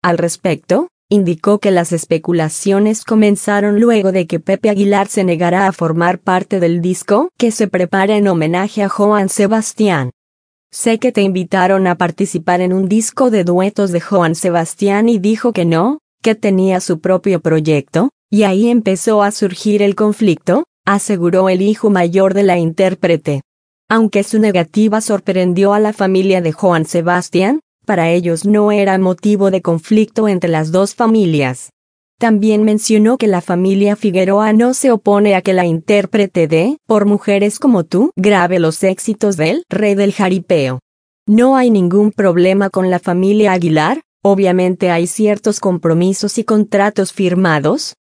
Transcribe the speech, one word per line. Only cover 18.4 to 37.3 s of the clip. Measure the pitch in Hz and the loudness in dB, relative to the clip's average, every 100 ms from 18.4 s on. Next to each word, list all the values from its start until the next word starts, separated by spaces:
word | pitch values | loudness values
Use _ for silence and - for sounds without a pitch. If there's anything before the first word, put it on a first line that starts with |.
ahí | 202 190 233 | 2 2 2
empezó | 240 214 190 - 214 | 2 0 -2 0 2
a | 202 | 0
surgir | 208 202 185 214 202 | -2 -4 -2 -2 0
el | 202 196 | 0 0
conflicto", | 214 208 214 156 - 202 330 _ | -2 0 0 0 0 -2 -2 _
aseguró | - 202 - 196 170 185 190 | -2 -2 0 -2 0 2 2
el | 185 | 2
hijo | 202 214 214 | 0 0 0
mayor | 190 175 185 190 | 2 2 2 2
de | 190 | 2
la | 202 175 | 0 2
intérprete. | 165 160 190 185 180 165 - 139 - _ _ _ _ | -2 0 -2 0 -2 -2 -2 -6 -8 _ _ _ _
Aunque | 220 220 202 | 0 2 0
su | 202 220 | -2 0
negativa | 214 180 170 - 214 214 | 2 0 -2 0 0 0
sorprendió | 214 202 - 185 180 180 196 | -2 -4 -2 -2 0 2 2
a | 208 | 2
la | 214 | 0
familia | 214 190 190 190 185 | 0 0 0 2 0
de | 165 | -2
Joan | 156 190 165 | -2 0 0
Sebastián, | 160 175 165 175 170 175 190 302 _ _ - | 0 -2 0 -2 -2 -2 0 -2 _ _ -4
para | 190 165 | -2 0
ellos | 175 175 165 | 0 -2 -4
no | 202 208 208 | 0 2 2
era | 208 196 190 | 2 0 0
motivo | 185 180 208 208 196 | 0 -2 0 0 0
de | 185 | 0
conflicto | 170 170 - 214 214 - 220 | -2 -4 0 0 0 -2 -2
entre | 185 170 | 0 -2
las | 160 156 | -2 -2
dos | 180 196 - | -2 -2 -2
familias. | 233 226 185 151 135 127 - _ _ _ _ _ | 0 2 2 0 -2 -6 -14 _ _ _ _ _
También | 233 214 214 208 | 0 2 2 2
mencionó | 214 214 - 214 214 262 | 2 0 0 2 2 2
que | 220 | 0
la | 180 | -2
familia | - 180 190 196 202 | -2 -2 0 0 0
Figueroa | 208 208 180 185 202 214 | 0 -2 0 0 0 2
no | 214 240 | 2 2
se | 262 269 | 0 0
opone | 226 - 202 208 185 | 0 2 2 2 2
a | |
que | 185 | 0
la | 185 175 | 0 0
intérprete | 165 - 208 190 220 196 180 160 | -2 0 0 0 -2 -2 0 0
de | 160 196 302 _ | 2 0 -4 _
Por | 214 208 | 0 2
Mujeres | 208 - | 0 0